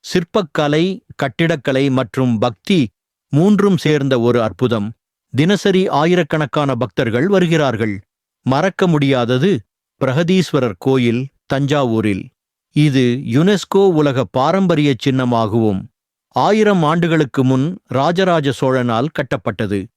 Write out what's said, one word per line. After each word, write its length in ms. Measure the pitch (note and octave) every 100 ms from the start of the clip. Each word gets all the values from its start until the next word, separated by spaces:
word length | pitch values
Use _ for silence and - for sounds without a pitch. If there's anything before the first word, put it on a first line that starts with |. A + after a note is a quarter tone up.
சிற்பக்கலை, 760 | - F3+ E3+ A3 E3+ - D3 D3+ F#3 F#3+ _ -
கட்டிடக்கலை 680 | C3+ - E3 D#3+ C#3+ C3 C#3
மற்றும் 440 | C3 A#2 - B2+ A2+
பக்தி 400 | B2 A2+ - F#3 A#2 _ _ _ _
மூன்றும் 440 | C#3 F#3+ G3+ G3+ F3
சேர்ந்த 380 | D#3 D3 C3+ B2+
ஒரு 200 | A#2 A#2+
அற்புதம். 460 | G#2+ F2+ B2+ A2+ G#2 - _ _ _
தினசரி 480 | B2 E3 G#3 G#3 F#3 F#3+
ஆயிரக்கணக்கான 800 | C#3+ E3 F3+ E3 D#3+ D3 D3+ C#3+
பக்தர்கள் 520 | A#2+ G#2 - A#2+ A2+ F3+
வருகிறார்கள். 680 | G3 F3+ E3 C#3 A2 A2+ G2 _ _ _ _
மறக்க 360 | A#2+ C3+ F#3 - F#3
முடியாதது 640 | D3+ C#3 B2+ A#2 B2+ F3+ D3 _ _ _ _
பிரகதீஸ்வரர் 760 | C3 C3 E3+ F#3 - D3 B2 F#2
கோயில், 440 | C3+ C3 A#2+ A#2 C3+ _ _
தஞ்சாவூரில். 720 | C#3 C#3 D3 B2+ A2 G#2 F#2+ - _ _ _ _
இது 300 | D3+ D3+ C3 B2 B2 A#2
யுனெஸ்கோ 540 | A#2+ F3+ G3+ - G3 G3
உலக 320 | D#3+ D3 C3 A#2
பாரம்பரிய 640 | C3 C#3+ F#3+ F#3+ D#3+ D3
சின்னமாகவும் 880 | B2 C#3 C3 B2 A#2 A2 A#2 A2 G2 G2 _ _ _ _
ஆயிரம் 480 | B2+ D3+ G#3+ G#3+ F#3+
ஆண்டுகளுக்கு 580 | D3+ E3+ E3+ E3 D3+ -
முன் 240 | C3 C3 D3 F#3 _
ராஜராஜ 580 | B2+ D3+ F3 F#3+ E3 C#3
சோழனால் 600 | - C3+ B2+ B2 A2+ D3+
கட்டப்பட்டது. 680 | - C#3 C3+ - G#2 G#2+ G2+ G2